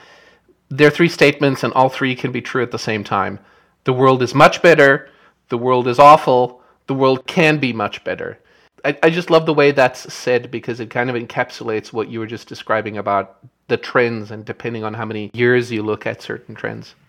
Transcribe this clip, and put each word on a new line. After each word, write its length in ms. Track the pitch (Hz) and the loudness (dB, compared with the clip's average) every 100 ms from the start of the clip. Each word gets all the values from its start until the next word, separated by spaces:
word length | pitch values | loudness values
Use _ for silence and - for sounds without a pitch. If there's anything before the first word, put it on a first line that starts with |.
| _ _ _ _ _ _ - | _ _ _ _ _ _ -10
"There 180 | 135 147 | 2 2
are 40 | |
three 180 | 147 170 | 4 0
statements, 540 | - 143 143 143 135 | 4 2 2 0 0
and 100 | 120 | -2
all 160 | - 131 | 0 0
three 260 | - 135 127 | 0 -6 -4
can 160 | 131 | -6
be 100 | 127 | -8
true 220 | 120 131 | -6 -4
at 80 | 120 | -4
the 80 | 113 | -6
same 240 | - 107 | -6 -6
time. 360 | 98 104 98 104 _ _ _ _ | -4 -4 -4 -6 _ _ _ _
The 100 | - | -4
world 300 | 127 131 131 | 2 2 2
is 100 | 120 | 0
much 280 | 139 143 - | 4 4 6
better, 480 | 175 151 139 143 - _ _ _ - | 4 6 6 4 -2 _ _ _ -10
the 80 | 123 | -6
world 300 | 123 127 123 | 0 0 0
is 120 | 123 | 6
awful, 640 | 143 156 - 127 123 - _ _ - | 8 8 6 2 0 -4 _ _ -8
the 80 | 135 | 0
world 320 | 131 131 - | 0 0 -2
can 320 | - 156 151 | 0 2 2
be 140 | 135 | -2
much 300 | 113 101 - | -4 -6 -6
better." 360 | - 95 - - _ _ _ _ | -10 -10 -10 -14 _ _ _ _
I, 120 | 143 147 | -6 0
I 80 | 165 | 0
just 220 | 165 170 | 0 2
love 160 | 160 160 | 0 2
the 60 | |
way 180 | 151 143 | 2 2
that's 420 | 139 131 - - | 4 0 0 -18
said 380 | - - 123 120 | -10 -2 -2 -2
because 280 | 120 - 120 | -12 -10 -10
it 120 | 110 | -8
kind 180 | - 123 | -6 -4
of 60 | 120 | -4
encapsulates 760 | 120 - 123 - 117 110 - | -6 -6 -6 -6 -6 -6 -6
what 160 | 117 107 | -8 -8
you 120 | 113 | -8
were 80 | 110 | -10
just 200 | 113 - | -12 -16
describing 520 | - - 110 107 104 | -16 -4 -4 -4 -8
about 400 | 101 101 95 _ - _ - | -4 -4 -4 _ -20 _ -6
the 100 | 120 | -6
trends 520 | - - 120 117 104 | -2 0 0 -2 -12
and 160 | 110 107 | -16 -14
depending 380 | 113 120 117 | -12 -10 -8
on 100 | 107 | -8
how 120 | 107 110 | -8 -10
many 260 | 110 104 | -10 -10
years 380 | 113 120 123 117 | -4 0 0 0
you 100 | 113 | -6
look 240 | 107 107 113 | -4 -6 -6
at 160 | 110 | -10
certain 320 | - 117 - | -10 -14 -14
trends. 400 | 107 113 110 110 _ | -12 -12 -12 -16 _